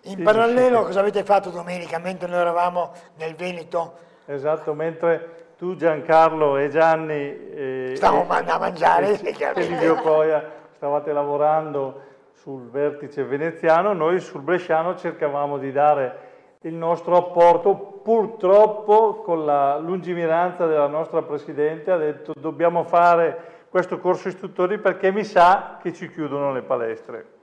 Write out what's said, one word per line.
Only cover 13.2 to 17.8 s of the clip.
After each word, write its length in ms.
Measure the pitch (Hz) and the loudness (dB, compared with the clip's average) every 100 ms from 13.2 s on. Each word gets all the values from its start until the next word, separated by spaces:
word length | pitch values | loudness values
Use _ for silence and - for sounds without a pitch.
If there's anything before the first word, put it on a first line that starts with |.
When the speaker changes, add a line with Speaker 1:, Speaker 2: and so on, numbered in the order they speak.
| 123 | -4
Speaker 2:
veneziano, 680 | 139 165 165 165 160 202 | -4 -4 -2 2 4 2
noi 300 | 190 156 180 | 0 0 0
sul 180 | - 156 | -4 -10
bresciano 540 | 139 180 175 160 170 180 | -2 -2 0 0 0 -4
cercavamo 600 | 170 - 151 143 143 143 | -8 -4 -4 -2 -4 -4
di 160 | 135 | -4
dare 460 | 131 147 143 127 - - - _ _ | 2 4 4 0 -6 -20 -20 _ _
il 120 | 170 | -12
nostro 440 | 165 165 165 170 175 | -6 -2 -2 2 2
apporto. 580 | 175 170 170 170 202 196 | 2 6 6 6 2 0